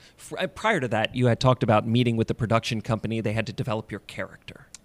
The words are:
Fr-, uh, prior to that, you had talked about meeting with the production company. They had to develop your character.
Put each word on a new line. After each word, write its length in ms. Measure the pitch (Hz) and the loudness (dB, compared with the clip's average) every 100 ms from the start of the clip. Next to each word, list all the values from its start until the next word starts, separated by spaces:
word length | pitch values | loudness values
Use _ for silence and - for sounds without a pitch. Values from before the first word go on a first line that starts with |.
| - - | -20 -20
Fr-, 220 | - - | -12 -6
uh, 80 | - | -6
prior 320 | - 220 190 | -2 0 0
to 80 | 123 | 0
that, 240 | 110 110 | -2 -2
you 140 | 123 123 | 2 2
had 140 | 113 | 4
talked 240 | 127 127 | 4 4
about 240 | 117 107 113 | 4 4 4
meeting 280 | 117 120 113 | 2 4 2
with 120 | 110 | 0
the 80 | - | -2
production 460 | 110 113 - 110 | 0 0 0 -4
company. 380 | - 110 107 113 | -2 -4 -2 -2
They 120 | 104 | -2
had 140 | 110 107 | -2 -4
to 60 | |
develop 380 | - - 107 - | -4 -4 -4 -6
your 100 | 101 | -12
character. 680 | - - 95 - - - - - | -10 -10 -10 -12 -20 -20 -20 -18